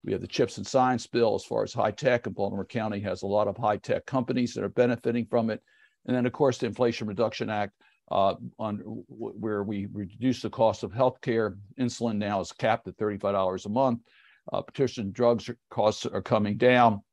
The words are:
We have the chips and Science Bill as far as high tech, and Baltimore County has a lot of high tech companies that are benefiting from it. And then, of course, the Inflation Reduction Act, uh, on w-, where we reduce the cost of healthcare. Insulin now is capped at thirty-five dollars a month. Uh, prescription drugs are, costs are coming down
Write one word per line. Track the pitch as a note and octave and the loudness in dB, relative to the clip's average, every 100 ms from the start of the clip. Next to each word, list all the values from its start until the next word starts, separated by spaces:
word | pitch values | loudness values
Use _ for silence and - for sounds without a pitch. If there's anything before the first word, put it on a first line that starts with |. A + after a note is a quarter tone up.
We | - | -4
have | F#2+ | -4
the | - | -4
chips | - B2 - | 0 0 -2
and | G2 | -2
Science | C3+ B2+ B2 - | 2 2 2 -2
Bill | A#2 A#2 | 2 2
as | G2+ | 2
far | - A#2 | -2 -2
as | A2 | -2
high | C3 G#2+ | 0 -2
tech, | G#2 C3 A#2+ A2 | 2 2 2 0
and | |
Baltimore | G2 G2+ G2+ | -4 -4 -4
County | F#2 A#2+ G#2+ G2+ | -6 -4 -4 -4
has | G2 F#2 | -4 -4
a | G2 | 0
lot | G2+ G#2 | 0 0
of | F#2+ | 0
high | A2+ G2+ | 0 0
tech | - G#2+ - | 0 -4 -2
companies | C3 A#2+ B2+ A#2+ | -4 -2 -2 -2
that | - | -2
are | G2+ | -4
benefiting | - A#2+ A#2 A#2+ A#2+ A#2 | 2 2 2 0 -2 0
from | B2 A2+ | 0 0
it. | G#2+ _ _ _ _ - | -4 _ _ _ _ -4
And | B2+ | 0
then, | B2 | 0
of | |
course, | - C#3 A#2 | 2 2 2
the | A#2 | -4
Inflation | G#2 B2 A2+ G#2+ | 2 0 0 -6
Reduction | G2+ A2 - A2 | -2 -2 -2 -4
Act, | G#2+ G#2 _ _ _ _ | -2 -4 _ _ _ _
uh, | - G2 F2+ - - | 2 2 0 -10 -8
on | A2 G#2 | -6 -6
w-, | - A2+ - | -8 -12 -14
where | G#2+ A2+ G#2 G#2+ G#2 | -10 -10 -6 -4 -2
we | G2+ G2+ G2+ | -2 -4 -6
reduce | G2+ F#2+ - B2+ A#2+ | -8 -10 -2 -2 0
the | A2 | -4
cost | - A2+ G2 | 2 2 2
of | F#2 | -6
healthcare. | G#2 B2+ - - A2+ G#2+ G2 G2+ - | 0 0 0 -2 0 0 -4 -16 -4
Insulin | B2 - A#2 G#2 | -4 -2 -2 -2
now | G#2 G2+ | -2 -2
is | E2+ | -4
capped | - A2 A#2 - | -2 0 0 -2
at | F2 | -4
thirty-five | G#2+ G2+ G2+ | -4 -2 0
dollars | G2+ F#2+ F#2 G#2 | 2 0 -2 -4
a | |
month. | A2 C3+ A#2 _ _ _ _ - | 0 2 0 _ _ _ _ -6
Uh, | G2 | -6
prescription | - - B2+ - G2 | -6 -2 -2 -2 -8
drugs | F#2+ A#2+ A#2+ - | 2 4 4 -2
are, | - _ | -12 _
costs | - G#2 - - | 2 2 2 -4
are | G2+ | -4
coming | - A2+ G#2 G#2+ | 0 2 2 4
down | B2 B2+ A#2+ G#2 _ | 6 8 6 4 _